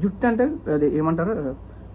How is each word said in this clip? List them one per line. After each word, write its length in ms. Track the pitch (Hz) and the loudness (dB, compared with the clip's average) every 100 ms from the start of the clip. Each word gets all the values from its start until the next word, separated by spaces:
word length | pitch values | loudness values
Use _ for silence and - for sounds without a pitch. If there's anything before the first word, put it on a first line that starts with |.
జుట్టు 240 | 190 - 247 | -2 2 2
అంటే 140 | 226 277 - - 151 | 4 2 0 -2 2
అదే 140 | 147 151 | 4 2
ఏమంటారు, 360 | 160 165 185 226 135 - - - - | 2 0 0 -2 -4 -8 -12 -16 -12